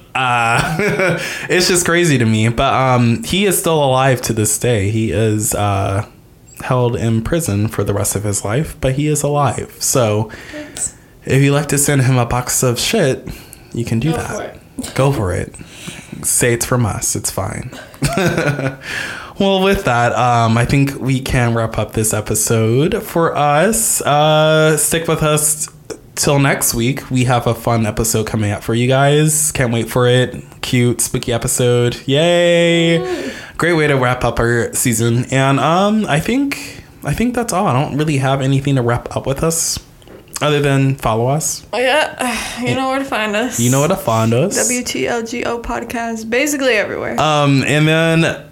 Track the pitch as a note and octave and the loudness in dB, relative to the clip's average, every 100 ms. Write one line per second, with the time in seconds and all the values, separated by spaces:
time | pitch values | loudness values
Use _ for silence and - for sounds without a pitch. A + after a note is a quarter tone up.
0 | - C3 C3 A#2+ A#2 A#2+ - E3 G3+ - | -10 -4 0 0 2 0 0 -2 -2 0
1 | F#3 - - - - F3 F3+ F3 - E3+ | 0 -2 -6 -10 -2 0 2 2 2 2
2 | F3 C3 A2 A2 A2+ A#2 C3+ A2+ C3 B2 | 2 2 2 2 2 2 0 2 2 4
3 | A#2 A2+ - F3+ G3+ F3 E3 D#3+ C#3 B2+ | 2 0 -2 0 0 0 0 2 2 2
4 | C3+ B2 - A2 G#2+ - A#2+ A2 G2 A2 | 2 2 0 -2 0 0 0 0 0 0
5 | A2 E2 A2 G#2+ G#2 G2+ G#2 G2 G2 G2 | 0 0 0 0 -2 -2 0 0 0 -2
6 | - - - - - - - B2+ A#2+ G#2 | -6 -12 -20 -20 -20 -10 -2 0 0 0
7 | A2+ A2+ A2+ E3+ E3 G2+ G#2+ - G#2 G2+ | 0 0 0 -2 0 0 -2 -2 -2 -2
8 | G2+ G2+ G#2 G2 G2 B2 D#3+ - C3 C3+ | -2 -2 -2 -4 -2 -2 -2 -4 -4 0
9 | D3+ D3 C#3+ D3 C3 - - - - C3+ | 0 0 0 0 0 -2 -8 -6 -2 0
10 | G#2+ G#2+ A2 - - D4+ D4+ - - - | 2 0 -2 -8 -14 -14 -14 -10 -10 -10
11 | - - - C3+ C#3 C#3+ D3+ C#3+ - C#3 | -20 -12 0 2 4 2 0 0 2 2
12 | B2+ B2+ A#2+ B2+ - - B2+ A2+ - A3+ | 2 2 2 -2 -2 0 0 0 0 2
13 | C#3 B2 - - - - - A#2+ A#2 A2+ | 2 0 -6 -16 -18 -20 -10 -8 -2 -2
14 | D3 - - - - - - - - - | 0 -2 -4 -8 -10 -14 -16 -12 -6 0
15 | C#3 A#2+ F#2 F#2+ - - - - - - | 0 0 -2 -4 -6 -12 -20 -18 -16 -16
16 | - - - - B2 A#2+ - B2 A2 - | -16 -10 -4 0 0 0 0 0 0 -2
17 | - G#2 - - G2 - - - - - | -4 -4 -6 -6 -6 -6 -10 -14 -18 -6
18 | D3 - F3 F3 D3 C#3 C3+ - - - | -4 0 0 0 0 -2 -4 -6 -10 -10
19 | - - - - G3 F#3+ F#3+ F#3+ C#3 A#2 | -8 -12 -10 0 2 2 2 2 2 2
20 | A#2+ - B2 A#2+ A2+ A2+ A#2 C#3+ C#3 - | 2 2 2 4 4 2 2 2 2 0
21 | B2+ B2+ C3 C3 A#2+ A#2 A2 A2+ G#2+ A2+ | -2 -2 0 0 2 0 -2 -2 -4 -2
22 | A2 G#2+ - G#2+ - A2+ A2 B2+ D3 G#2+ | -2 -2 -2 -2 0 2 2 2 2 -2
23 | - E3+ D#3+ - D3 D3 G3 A3 - - | -2 0 0 2 2 4 2 0 0 -2
24 | - D3 D3+ D#3 D#3 D#3 D#3 D3+ - E3 | 2 2 4 4 4 4 4 2 0 -2
25 | E3 D#3 D3+ D3+ - - - - - - | -2 0 2 2 0 -4 -8 -12 -16 -16
26 | - - D3+ C#3+ C#3 G3 - A#2 A#2+ C#3 | -12 -4 0 2 2 0 -2 0 -2 -2
27 | - B2+ B2 B2 A#2+ A2+ A#2+ A2+ G#2+ A2+ | -2 0 2 2 0 -2 0 0 0 -2
28 | A2+ A2 G#2+ A2 G#2 G2+ - A2+ B2 C3 | -2 -2 -2 -2 -2 -2 -2 0 2 4
29 | C#3 D3 D#3 C#3+ - - B2 A#2 A2+ B2+ | 4 4 2 2 0 0 0 0 0 2
30 | B2 B2+ B2 - - - - B2 A#2+ A#2 | 4 4 2 -4 -14 -12 -2 2 2 0
31 | - B2 A#2+ A#2 A#2+ - B2 B2 A#2+ A#2+ | -2 -4 -2 -2 -2 0 2 2 0 -2
32 | - C#3 E3+ F3 F3 E3+ E3+ E3+ E3 E3 | 0 2 4 4 4 4 4 2 2 2
33 | F#4 E4 C4 - - - E3 E3 D3 C3+ | 0 -4 -6 -10 -12 -4 0 2 2 2
34 | B2 B2+ A#2+ A2 A#2+ A#2+ A#2 A2 B2+ A2 | 2 0 -2 0 2 2 0 -2 0 2
35 | A#2 A#2 - C3 C3+ C3+ C#3+ F3 G3+ G#3+ | 2 0 0 2 2 2 2 2 2 0
36 | G#3 D3 D#3+ B3+ C#4 - - - - - | 0 0 0 0 -2 -4 -10 -16 -20 -10
37 | - D3 A#3+ A#3+ A3+ F3 G3+ B2+ D3 C#3 | -4 -2 0 -2 -2 0 2 0 0 -2
38 | D#3 C#3 C3 C3+ C3 C3+ C#3 C3+ A#2 A#2 | 0 0 0 0 0 0 2 0 2 0
39 | - A2+ B2+ C3+ D#3+ D#3+ - - - - | -4 -6 -4 -2 -2 -2 -4 -6 -12 -20
40 | - - - - D3+ D3 C#3+ C3+ C3+ C3+ | -20 -20 -16 -4 0 2 2 2 2 0
41 | B2 A2 B2 D3+ - - - G#3+ B3+ D4 | 0 0 0 0 -2 -6 -6 -2 0 2
42 | - - B3 A3 - A#3 A#3+ B3+ C4 C4+ | 0 -4 -4 -4 -8 -6 -2 -2 -2 -2
43 | C#4 A3+ G#3+ G#3 B3 B2 A#2+ C3+ D#3 F#3+ | -4 -4 -2 -2 -2 0 2 4 2 0
44 | - A2+ A2+ A#2 F#3+ - A3+ B3 A#3+ B3+ | 0 2 2 2 2 0 0 -2 -4 -4
45 | - A#3+ A3+ A#3+ - A#3 A#3+ A#3 A#3 A#3 | -2 -4 -4 -6 -4 -6 -6 -6 -6 -6
46 | A#3 A3+ A3 A#3+ D4 C#4+ C4+ A3 - F2+ | -6 -8 -2 -2 0 0 2 2 0 -4
47 | - A#3+ D#3 D3 C#3+ C3+ - D3 D#3 D#3+ | -4 0 2 4 4 4 2 2 4 4
48 | E3 E3 D#3+ - - | 4 4 2 -2 -10